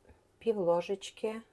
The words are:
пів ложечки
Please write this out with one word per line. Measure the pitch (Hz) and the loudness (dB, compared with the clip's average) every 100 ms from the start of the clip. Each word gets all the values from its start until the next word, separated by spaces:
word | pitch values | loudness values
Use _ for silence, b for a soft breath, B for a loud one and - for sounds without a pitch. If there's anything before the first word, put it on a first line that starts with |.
| - - _ _ | -20 -20 _ _
пів | 226 208 | -2 2
ложечки | 170 170 175 196 - - 220 220 - | 4 2 2 -4 -8 -8 -8 -8 -12